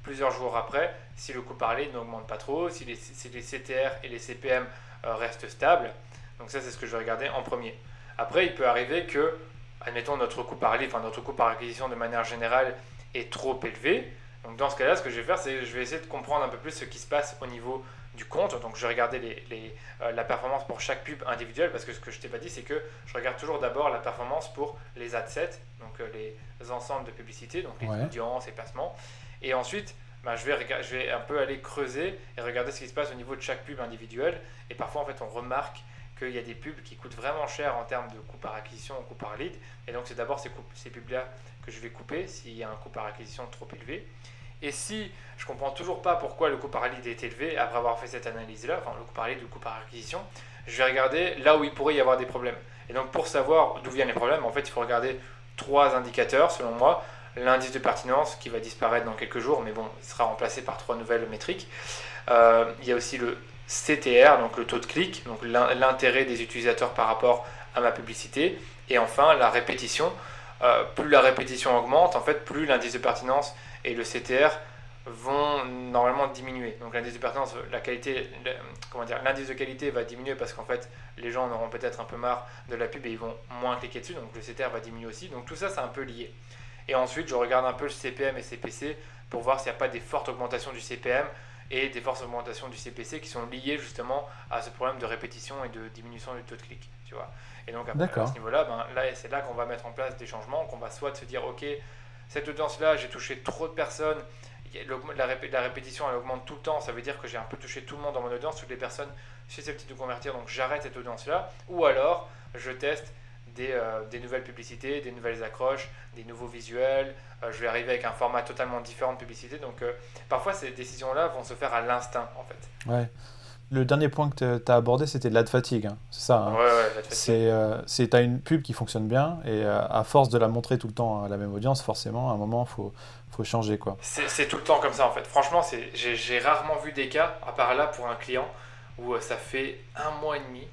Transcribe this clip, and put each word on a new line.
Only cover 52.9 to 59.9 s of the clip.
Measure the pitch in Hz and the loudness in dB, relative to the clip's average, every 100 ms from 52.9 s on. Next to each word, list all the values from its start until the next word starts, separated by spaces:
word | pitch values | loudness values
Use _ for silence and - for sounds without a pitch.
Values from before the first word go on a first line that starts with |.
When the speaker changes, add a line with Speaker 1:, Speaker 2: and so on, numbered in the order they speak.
Speaker 1:
Et | |
donc, | 123 131 | -4 -2
pour | 175 160 | 0 2
savoir | 147 135 160 151 - | 2 6 8 8 4
d'où | 127 | -6
viennent | 127 127 | 0 2
les | |
problèmes, | 117 120 156 120 | 4 4 4 2
en | |
fait, | 127 | -2
il | 139 | -2
faut | - | -2
regarder | 117 120 131 127 - - - - | 2 2 2 -2 -8 -16 -16 -12
trois | - 139 139 127 | 4 8 8 8
indicateurs, | 123 120 117 135 170 | 0 2 4 8 6
selon | - 120 | 6 -2
moi. | 117 131 175 - - - - | 6 6 6 0 -12 -12 -2
L'indice | 127 131 127 | 4 4 4
de | 131 | 0
pertinence, | 123 117 123 131 147 - | 2 2 4 4 4 0
qui | - | -6
va | 117 | -6
disparaître | 113 - 117 117 113 | -6 0 4 4 2
dans | |
quelques | 110 120 123 | -4 -4 -2
jours, | 117 143 | 2 2
mais | 113 | 2
bon, | 110 110 | -4 -6